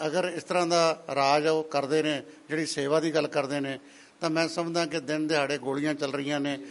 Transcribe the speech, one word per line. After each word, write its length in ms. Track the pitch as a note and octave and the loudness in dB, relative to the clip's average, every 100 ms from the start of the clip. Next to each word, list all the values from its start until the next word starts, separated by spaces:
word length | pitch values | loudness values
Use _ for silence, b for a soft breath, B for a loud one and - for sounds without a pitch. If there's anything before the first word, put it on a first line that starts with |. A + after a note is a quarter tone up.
| D#3 | -2
ਅਗਰ 260 | E3 F3+ E3+ | 0 -2 -4
ਇਸ 80 | |
ਤਰ੍ਹਾਂ 220 | - F3+ E3+ | -2 0 2
ਦਾ 380 | E3+ E3 D#3 - | 4 4 0 -4
ਰਾਜ 320 | C#3 C#3 D3 D#3 | 2 4 4 4
ਉਹ 180 | D#3 | 2
ਕਰਦੇ 380 | D#3 C#3+ C3+ D#3 | 0 -2 0 2
ਨੇ, 200 | D3+ C#3+ - B - | 2 -2 -6 B -6
ਜਿਹੜੀ 180 | D#3 D3+ | -4 -2
ਸੇਵਾ 340 | - C#3 D#3 | -2 0 2
ਦੀ 140 | D#3+ | 2
ਗੱਲ 120 | D#3 D3 | 0 0
ਕਰਦੇ 340 | D3 C3+ C#3+ | 0 -2 -2
ਨੇ, 180 | C#3 C3 B B B - | -4 -8 B B B -6
ਤਾਂ 100 | E3+ | -2
ਮੈਂ 180 | D#3+ E3 | 0 0
ਸਮਝਦਾ 380 | - E3+ E3+ E3 | -2 -2 0 0
ਕਿ 140 | D#3+ | -2
ਦਿਨ 260 | C#3 D#3 D#3 | -2 -2 0
ਦਿਹਾੜੇ 320 | D#3 C#3 D3 | 2 2 -2
ਗੋਲੀਆਂ 360 | B2 C3+ D3+ | -2 -2 -2
ਚੱਲ 180 | D3 C#3+ | -2 -2
ਰਹੀਆਂ 280 | C#3+ C#3 D3 | -2 -2 -2
ਨੇ। 180 | C#3+ C#3 B | -2 -4 B